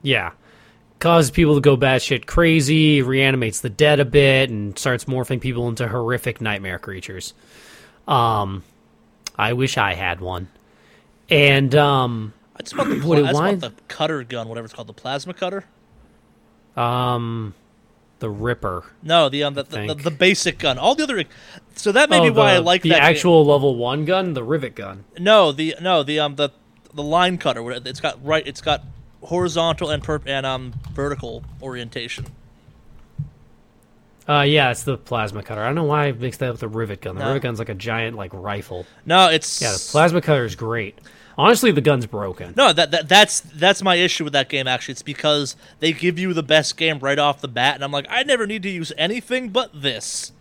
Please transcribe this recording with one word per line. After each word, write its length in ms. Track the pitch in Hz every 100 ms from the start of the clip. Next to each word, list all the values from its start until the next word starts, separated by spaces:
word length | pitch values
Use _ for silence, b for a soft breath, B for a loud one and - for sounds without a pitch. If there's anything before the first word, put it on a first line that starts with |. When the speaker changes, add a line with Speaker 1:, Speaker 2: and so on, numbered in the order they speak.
Speaker 1:
Yeah. 280 | 147 120 87 - b b b b _ _
Causes 300 | 170 170 135
people 240 | - 160 143
to 60 |
go 160 | 139 131
batshit 480 | 131 131 - 127 -
crazy, 760 | - 170 160 135 160 156 143
reanimates 580 | 127 131 135 131 113 -
the 80 | -
dead 300 | 101 147 147
a 60 | 135
bit, 440 | 143 139 135 135
and 280 | 110 104 98
starts 280 | 139 123 -
morphing 340 | 127 123 127
people 280 | 131 120 120
into 180 | 113 120
horrific 540 | 120 117 120 127 -
nightmare 380 | 110 104 95 90
creatures. 540 | - 95 - 95 - - b b b b b b -
Um, 560 | 135 117 107 101 95 - _ _ _ _ _ - -
I 160 | 107
wish 240 | 123 131 -
I 160 | 101
had 260 | 85 92 87
one. 260 | 90 92 92 _ b b b b b _ _
And, 460 | 151 143 139 135 147
um, 580 | 143 139 123 117 107 - _ _
Speaker 2:
I 80 |
just 120 | - -
want 120 | 277
the 60 | 202
Speaker 1:
<clears throat> 60 |
Speaker 2:
pla-, 80 | 147
Speaker 1:
what 100 | 156
it 60 | 143
Speaker 2:
I 20 |
just 60 | 147
want 100 | 180 196
Speaker 1:
winds 0 |
Speaker 2:
the 120 | 123 - _
cutter 360 | - 156 151
gun, 240 | 117 120 113
whatever 180 | 117 113
it's 80 |
called, 140 | - 110
the 60 |
plasma 400 | 113 127 139 180 180
cutter? 300 | 180 196 - _ _ _ _ _ _ _ _ _ _ -
Speaker 1:
Um, 760 | 120 123 123 120 117 117 107 - _ _ _ _ _ _
the 120 | 117
Ripper, 520 | 101 113 120 101 90 - _
Speaker 2:
No, 260 | 156 170 143
the, 140 | 139
um, 100 | 143
the, 80 | 139
Speaker 1:
I 20 |
Speaker 2:
the, 60 | 135
the, 180 | 117 208
Speaker 1:
think. 160 | 147
Speaker 2:
the 80 | 151
basic 460 | 147 180 202 175 -
gun. 220 | 151 127
All 160 | 165 294
the 80 |
other, 200 | 302 226 156 B B B _ -
so 160 | 214
that 180 | 208 294
may 100 | 311
Speaker 1:
Oh, 40 |
Speaker 2:
be 60 | -
why 220 | 220 214
I 20 | 180
Speaker 1:
the, 60 |
Speaker 2:
like 200 | 170 180
Speaker 1:
the 80 | 165
Speaker 2:
that 120 | 160
game. 20 |
Speaker 1:
actual 420 | 147 151 175 165 147
level 300 | 143 139 120
one 300 | 120 143 156
gun, 280 | 185 185
the 100 | 139
rivet 300 | 117 156 127
gun. 300 | - 98 98 - -
Speaker 2:
No, 320 | 185 214 170
the, 240 | 139 160 156
no, 220 | 175 175
the, 180 | 139 151
um, 140 | 147 139
the, 120 | 143 _ _ _ _ 151
the 80 |
line 340 | 147 165 180 180
cutter. 240 | 156 117
Where 180 | 117 123 127
it's 140 | 131
got 260 | 151 120 135
right, 220 | 156 143
it's 140 | -
got 220 | 160 143 - - - -
horizontal 680 | - 175 180 160 165 156 165
and 120 | 151
perp-, 240 | 127 151 135
and, 180 | 139 135
um, 280 | 131 127 117 -
vertical 500 | - 143 135 123 117 - -
orientation. 640 | 131 123 117 127 117 - - - - _ _ _ - - - - - _ _ _ _ _ _ _ _ _ -
Speaker 1:
Uh, 140 | 147
yeah, 300 | 143 151 135
it's 120 | 117
the 140 | - 127
plasma 440 | - 120 107 104
cutter. 200 | 98 107
I 60 | 113
don't 80 | 151
know 100 | 156
why 220 | 147 147
I 40 |
mixed 300 | 117 127 -
that 100 | 127
with 80 | 117
the 80 | 113
rivet 340 | 110 110 98
gun. 140 | 101 92
The 60 |
Speaker 2:
No. 60 | 135
Speaker 1:
rivet 140 | 135
gun's 160 | 127 113
like 100 | 113
a 40 | 101
giant, 420 | 110 113 113 113
like, 140 | 95
rifle. 520 | 95 98 101 - 90 87 b -
Speaker 2:
No, 240 | 175 180
it's 320 | 160 - -
Speaker 1:
Yeah, 100 | 127
the 160 | 95 -
plasma 320 | 147 170 170
cutter 220 | - 147
is 120 | 117 -
great. 440 | 113 117 101 - B B B -
Honestly, 340 | 160 240 247
the 100 | 151
gun's 260 | 143 139 110
broken. 460 | 107 101 90 87 87
Speaker 2:
No, 160 | 269
that, 160 | 160 156
that, 160 | 165 151
that's, 340 | 190 208 -
that's 420 | 160 156 175 196
my 120 | 196 175
issue 280 | 180 -
with 100 | 151
that 160 | 143 135
game, 180 | 143 131
actually. 260 | 127 -
It's 100 | 131
because 520 | - 139 151 147 139 - b b
they 140 | 160
give 240 | 160 175 170
you 160 | 185
the 80 | 165
best 360 | 143 156 139 -
game 200 | 160 151
right 200 | 135 143
off 220 | 147 139
the 60 | 139
bat, 280 | 120 127 135
and 80 |
I'm 80 | 139
like, 160 | 143 139
"I 140 | 233
never 240 | 277 254 208
need 160 | 220
to 60 | 190
use 220 | 180 160 143
anything 520 | 165 240 - 254 247
but 200 | 196 240 151
this." 500 | 139 110 - - - _